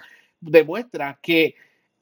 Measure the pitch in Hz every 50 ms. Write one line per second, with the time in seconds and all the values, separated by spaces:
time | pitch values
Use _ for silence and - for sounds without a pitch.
0 | - - _ _ _ _ _ _ - 160 151 160 156 151 170 220 240 - - 160
1 | 147 139 139 _ - - 170 160 160 139 - _ _ _ _ _ _ _ _ _